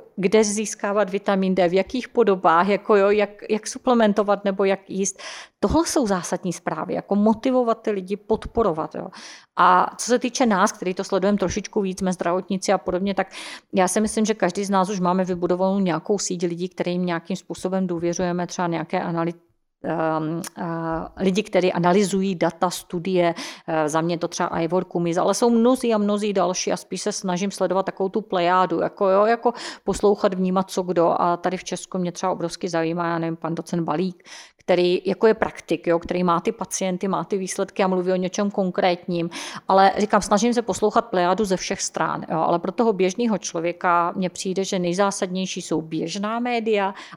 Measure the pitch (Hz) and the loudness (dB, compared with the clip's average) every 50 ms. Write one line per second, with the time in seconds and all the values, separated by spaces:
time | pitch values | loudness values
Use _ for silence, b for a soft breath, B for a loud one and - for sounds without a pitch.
0 | - - _ 202 180 185 220 220 220 208 202 220 208 - - - 226 202 202 214 | -8 -10 _ -2 0 4 4 4 4 4 0 -2 -4 -6 -6 -6 -4 0 0 0
1 | 196 185 190 196 - 208 196 190 190 185 185 190 175 170 180 190 190 - - 247 | 0 0 -2 -2 0 0 2 2 2 2 4 4 4 4 4 2 0 0 -4 -6
2 | - - - 240 220 202 190 185 185 170 160 170 180 202 202 190 - - 214 196 | -6 -2 0 2 4 4 2 4 4 4 6 6 4 4 2 0 2 4 4 6
3 | 196 202 208 208 202 202 - - - - 214 208 - - - 262 - 254 240 233 | 6 4 4 2 2 0 -4 -10 -4 -4 -4 -4 -4 -8 -12 -4 0 2 4 4
4 | 220 208 202 226 202 202 202 196 - 196 190 202 196 196 196 190 - - - 190 | 4 4 2 2 2 2 0 0 0 -2 0 2 2 2 0 -2 -4 -6 -4 -4
5 | 196 - - B B B B B B B B _ - 202 - 320 339 - - 320 | -4 -4 -6 B B B B B B B B _ 0 2 2 2 2 2 0 0
6 | 240 202 190 175 156 - 185 175 - 180 165 - - 175 160 156 - 185 - 170 | 0 0 0 -2 -2 -4 -6 -4 -4 -6 -6 -6 -6 -6 -6 -6 -6 -4 -6 -6
7 | - - 202 202 208 220 214 220 - 262 254 254 240 226 220 226 - 220 208 196 | -4 0 2 4 4 4 2 2 0 2 2 2 2 2 -2 -2 -2 -4 -4 -4
8 | 180 180 208 - - - 220 208 - - - 233 220 185 156 160 151 - - - | -4 -6 -8 -8 -2 -2 -4 -2 -4 -4 -2 0 2 2 0 -2 -4 -6 -8 -10
9 | - - B B B B B B B B _ - 175 185 180 180 - - - - | -12 -12 B B B B B B B B _ 4 6 6 6 6 4 2 -2 -8
10 | - 214 247 233 - 240 - - 262 226 202 180 202 220 - - - 180 185 - | -2 0 0 0 0 -2 0 2 2 2 4 4 2 2 0 -2 -6 -4 -4 -4
11 | 190 - 196 185 185 202 208 190 - - - 208 - - - 220 196 185 185 - | -4 -2 0 2 2 2 2 2 0 -2 -2 -4 -6 -4 -2 -2 -2 -2 -2 -2
12 | 190 180 175 - - 170 175 185 185 - 196 185 - - 190 185 - 185 180 180 | -2 -2 -2 -2 -2 -2 -2 -2 -2 -4 -4 -2 0 0 0 0 0 -2 -2 0
13 | 196 202 190 - - B B B B B B B B _ - 190 180 180 - 220 | -2 0 0 -2 -4 B B B B B B B B _ 2 2 2 4 2 0
14 | 214 208 - 220 220 208 214 - 190 175 175 202 202 190 196 190 180 190 214 180 | 0 0 0 0 0 0 2 0 0 0 0 -2 -2 0 2 2 2 0 0 0
15 | 180 175 185 190 185 180 180 175 180 170 180 180 190 190 196 202 190 175 156 160 | 0 2 2 2 0 0 -2 -2 0 0 2 2 2 2 2 2 0 0 0 -2
16 | - - 208 190 - - 185 170 185 175 170 170 185 180 - - 190 175 180 180 | -2 -2 -2 -2 -2 -4 -4 -4 -4 -4 -4 -4 -6 -6 -6 -4 -4 -2 -2 -2
17 | 180 175 170 165 - - 185 - - - 165 - - 185 190 190 190 175 170 165 | -2 -2 -2 -4 -4 -6 -8 -8 -8 -12 -10 -8 -4 -2 -2 -2 0 -2 -2 -2
18 | 175 170 170 - 185 175 175 180 175 170 - - 180 170 165 160 156 - 196 180 | -2 -2 -2 -2 -2 -2 -2 -2 -4 -4 -4 -4 -2 -2 -2 -4 -4 -4 -4 -4
19 | - 175 170 170 165 175 170 - _ _ _ _ _ _ _ _ - 160 160 170 | -2 -2 -2 -2 -2 -2 -4 -8 _ _ _ _ _ _ _ _ -6 -4 -2 -2
20 | 160 160 160 156 156 156 165 165 - - - - 185 165 165 165 165 165 160 160 | 0 0 0 -2 -2 -4 -4 -6 -8 -10 -10 -8 -8 -6 -6 -6 -4 -4 -4 -6
21 | 180 - - - 190 190 180 214 208 - - 180 175 185 - 175 170 175 175 208 | -8 -10 -6 -2 -2 0 0 0 -2 0 0 2 2 2 2 2 2 4 4 4
22 | 202 170 196 190 190 196 185 165 170 170 - - 185 175 - - - - 180 170 | 4 2 0 0 -2 -2 0 0 -2 -2 0 -2 -2 -2 -2 -6 -10 -8 -8 -6
23 | 156 190 185 175 170 170 165 B B B B B B 170 160 156 151 147 156 160 | -4 0 2 2 2 2 0 B B B B B B -4 -2 0 0 0 0 0
24 | 165 175 170 165 170 165 - - 175 - - 160 165 160 185 185 180 - - 175 | 0 0 -2 -2 -4 -6 -4 -4 -4 -2 -2 -2 -2 0 0 -2 -2 -2 -2 -2
25 | 170 170 165 180 165 202 196 - 247 240 233 226 226 247 262 254 - 233 220 208 | -2 0 0 2 2 2 2 2 2 4 4 4 4 4 4 2 2 0 0 2
26 | 202 208 208 202 214 208 190 196 175 180 180 - - - 175 - - - 185 180 | 0 0 0 0 -2 0 0 2 0 0 0 -2 -4 -4 -4 -4 -6 -8 -10 -6
27 | - 214 202 - - 185 180 175 202 196 - - 190 180 180 190 190 190 - - | -6 -6 -6 -4 -4 -4 -2 -2 -2 -4 -2 -2 -2 0 0 0 -2 -2 -4 -4
28 | 190 190 - 220 202 - 190 180 170 175 185 185 185 175 165 - 160 160 - - | -4 -2 -2 -4 -4 -2 -2 0 2 4 4 4 2 2 0 0 -2 -2 -2 0
29 | 202 190 190 202 208 226 233 233 - 240 233 B B B B B _ 202 185 - | 2 4 4 4 4 4 2 2 0 -2 -2 B B B B B _ -4 -2 2
30 | 214 202 202 - - 202 190 185 185 185 185 190 185 - - 196 180 180 175 175 | 2 2 4 4 2 0 0 0 0 0 0 0 -2 -2 -4 -4 -4 0 2 2
31 | 165 170 170 - 180 175 175 175 - 180 185 180 - - 180 - - - - 185 | 4 4 4 2 2 0 0 0 -2 -4 -4 -4 -6 -8 -10 -10 -8 -6 -4 -4
32 | 180 175 170 - 190 185 170 - 165 170 - - 202 175 170 165 165 160 170 175 | -4 -4 -4 -4 -4 -2 -2 -2 -4 -6 -6 -6 -6 -4 -2 -2 0 0 -2 -2
33 | 170 170 170 165 165 165 165 - - 160 165 165 165 - 180 175 160 165 151 165 | -2 -2 -2 -2 -2 -4 -4 -6 -6 -6 -6 -6 -6 -4 -4 -2 -2 -2 -2 -2
34 | 190 180 180 - B B B B B B B _ _ - 180 175 180 175 180 180 | -2 -4 -6 -10 B B B B B B B _ _ 2 2 4 4 2 2 0
35 | - 190 185 - 226 220 220 220 - 156 - - - - 165 156 - 170 170 170 | 0 -2 0 4 4 4 4 2 0 -4 -4 -10 -6 -4 -4 -2 0 0 0 0
36 | - - 175 180 180 175 165 180 - 233 220 - 185 - - - 196 185 180 180 | 0 -4 -2 0 2 2 2 2 0 -2 -4 -6 -8 -8 -6 -4 -4 -4 -4 -4
37 | 202 190 180 160 165 - 208 190 185 180 - - 190 190 - - 196 185 185 185 | -4 -4 -4 -4 -4 -4 -4 -4 -4 -6 -4 -4 -6 -4 -2 0 0 2 2 2
38 | 180 185 185 185 185 175 - 208 202 202 - 208 190 180 - 202 196 180 175 175 | 2 0 0 0 -2 -2 -2 -2 -2 -2 0 0 -2 0 0 2 2 2 2 0
39 | - 190 175 170 165 170 B B B B B B B - 185 190 196 196 - 185 | -2 -4 -4 -2 -4 -4 B B B B B B B 2 6 6 6 6 4 2
40 | 208 208 226 202 - - 208 190 226 240 226 240 226 202 180 - 214 214 - 233 | 0 2 2 2 2 2 2 2 2 2 2 0 0 -2 0 0 0 2 2 2
41 | 226 - - 180 175 175 185 196 214 190 185 - - - 196 - - - - - | 0 2 0 2 2 4 2 2 2 0 0 -2 -2 -6 -6 -6 -6 -6 -4 -4
42 | 160 160 165 - - - 175 160 160 165 170 170 - 190 - - 226 226 202 180 | -2 -2 -4 -6 -6 -4 -2 0 2 2 2 0 0 -2 -2 2 2 2 2 2
43 | 185 180 - - 240 226 220 208 - - - 170 165 175 170 - - 180 170 175 | 0 0 0 0 0 0 0 -2 -4 -6 -6 -2 -2 -2 -4 -2 0 2 2 2
44 | 170 180 - 196 185 170 - - - 190 175 190 190 - 202 185 175 170 175 196 | 2 0 -2 -2 -4 -4 -4 -6 -6 -4 -2 -2 -2 -2 -2 -2 -2 0 0 0
45 | 202 196 190 - 202 180 180 185 190 185 - 185 - - 165 160 160 160 165 160 | 0 0 0 -2 -4 -4 -4 -4 -6 -6 -8 -10 -6 -4 -4 -4 -4 -4 -6 -6
46 | 170 165 170 202 202 214 226 233 240 247 240 233 214 226 214 202 190 196 202 B | -4 -6 -6 -6 -6 -4 -4 -4 -2 -2 -2 -2 0 0 0 2 0 -2 -4 B
47 | B B B | B B B